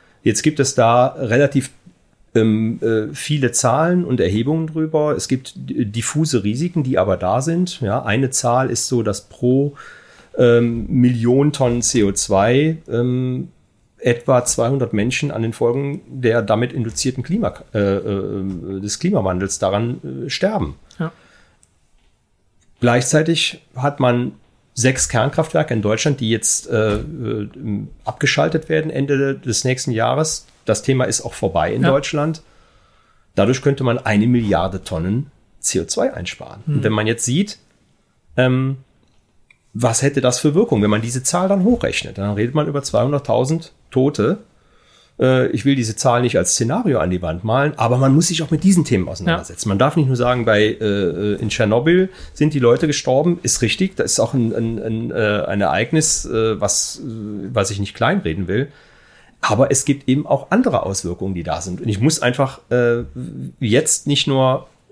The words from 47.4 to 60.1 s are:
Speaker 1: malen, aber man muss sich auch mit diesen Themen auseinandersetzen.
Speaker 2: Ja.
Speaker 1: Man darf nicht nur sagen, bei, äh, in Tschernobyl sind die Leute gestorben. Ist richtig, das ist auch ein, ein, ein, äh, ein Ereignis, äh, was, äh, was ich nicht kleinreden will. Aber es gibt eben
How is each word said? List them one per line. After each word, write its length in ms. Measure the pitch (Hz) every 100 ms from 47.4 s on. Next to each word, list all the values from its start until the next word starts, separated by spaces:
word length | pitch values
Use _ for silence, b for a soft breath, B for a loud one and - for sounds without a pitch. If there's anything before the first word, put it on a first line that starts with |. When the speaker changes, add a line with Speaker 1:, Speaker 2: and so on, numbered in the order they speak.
Speaker 1:
malen, 280 | 107 127 147 143
aber 200 | 117 123
man 180 | 135
muss 140 | 143 180
sich 140 | 165
auch 80 | 147
mit 140 | 135
diesen 200 | 190 175
Themen 240 | 139 101 78
auseinandersetzen. 600 | 85 131 175 - - 110
Speaker 2:
Ja. 20 |
Speaker 1:
Man 80 | 98
darf 180 | 135 170
nicht 120 | 131
nur 80 | 120
sagen, 280 | 120 123
bei, 180 | 113 104
äh, 720 | 107 107 107 101 90 85 104
in 140 | 101 113
Tschernobyl 600 | - 104 120 156 180 190 B B
sind 180 | - 151
die 40 | 143
Leute 280 | 117 127 156
gestorben. 520 | 139 135 131 170 175
Ist 200 | - -
richtig, 340 | 113 - 190 -
das 160 | -
ist 80 | -
auch 140 | 113
ein, 200 | 131 113
ein, 240 | 113 113 110
ein, 280 | 113 113 117
äh, 340 | 101 107 104 -
ein 140 | 101
Ereignis, 680 | 87 90 117 160 - - -
äh, 340 | 113 110 104
was, 400 | 101 - - -
äh, 480 | 135 110 107 104 101
was 180 | 117 98
ich 100 | 101
nicht 140 | 98
kleinreden 520 | - 120 196 82 82 87
will. 220 | 107 143 b b b b b b b
Aber 300 | - 107 135
es 140 | 120
gibt 240 | - 139
eben 180 | -